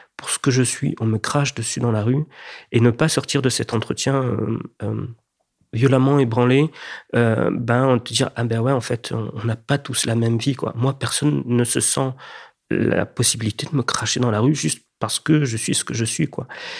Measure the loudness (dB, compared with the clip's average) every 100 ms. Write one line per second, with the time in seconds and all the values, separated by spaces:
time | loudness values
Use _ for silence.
0 | -20 -14 -8 -2 2 2 2 -2 -4 -2
1 | 0 0 0 0 -2 -4 -6 -2 0 0
2 | 0 0 -2 -10 -20 -20 -2 4 4 4
3 | 2 2 0 0 0 0 -2 -2 -2 -2
4 | 0 0 0 -2 -2 -4 -6 -8 -6 -6
5 | -6 -12 _ _ _ _ _ 2 4 6
6 | 4 4 4 4 4 4 2 -2 -16 -16
7 | -2 2 2 2 0 0 2 2 4 2
8 | 0 -2 -2 -2 -2 0 0 0 -2 -6
9 | -4 -6 -6 -6 -4 -4 -2 -2 -2 -4
10 | 0 2 2 0 0 -2 -4 -2 -2 -2
11 | -4 0 0 0 2 2 2 0 -2 0
12 | -2 -6 -14 -20 -20 _ -4 0 2 0
13 | 0 -2 -2 0 -4 -4 -4 -2 -2 -2
14 | -2 0 0 2 2 2 -2 -6 _ -8
15 | -6 -2 2 2 2 -2 -2 -2 -4 -4
16 | -4 -2 -4 -4 -12 -12 -14